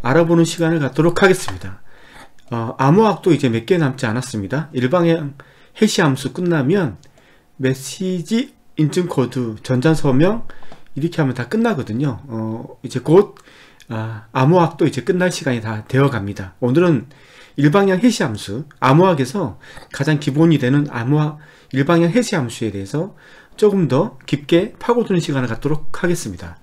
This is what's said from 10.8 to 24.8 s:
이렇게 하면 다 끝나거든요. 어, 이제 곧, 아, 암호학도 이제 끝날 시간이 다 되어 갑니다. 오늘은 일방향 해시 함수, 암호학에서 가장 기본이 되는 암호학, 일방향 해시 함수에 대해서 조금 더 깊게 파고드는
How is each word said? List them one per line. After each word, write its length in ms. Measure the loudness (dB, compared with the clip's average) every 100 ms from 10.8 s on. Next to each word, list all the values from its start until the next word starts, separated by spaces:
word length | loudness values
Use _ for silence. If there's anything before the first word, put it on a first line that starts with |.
| -12 -6
이렇게 260 | -4 -2
하면 140 | -2 -2
다 120 | -4
끝나거든요. 760 | -2 0 -2 -4 -4 -4 -4 -10
어, 400 | -8 -6 -8 -12 -14
이제 160 | -8 -6
곧, 380 | 4 4 4 -4 -20 -20 -20 _ -10
아, 380 | -8 -6 -10 -6
암호학도 540 | 2 4 4 2 0 -2
이제 160 | 0
끝날 280 | -2 0 0
시간이 300 | -2 -4 -4
다 240 | -6 -10 -2
되어 240 | 2 2
갑니다. 440 | 0 -6 -10 -12 -6
오늘은 480 | 0 2 2 2 -2 -20 -20 -20 -16
일방향 460 | 0 2 4 2 2
해시 240 | 2 2
함수, 400 | -4 -4 -8 -10 -10 -2
암호학에서 800 | 4 6 4 2 -2 -2 -6 -8 -20 -20 -16
가장 260 | -4 -2 0
기본이 400 | 0 2 4 4
되는 300 | 2 0 0
암호학, 480 | -4 -2 0 0 -6 -20 -20 _
일방향 380 | -4 2 2 4
해시 240 | 2 0
함수에 360 | -2 -4 -4 -6
대해서 440 | -6 -6 -6 -6 -10 -20 -20 _ 0
조금 320 | 2 2 2
더 300 | 2 0 -6 -6
깊게 480 | -6 2 0 0
파고드는 420 | -6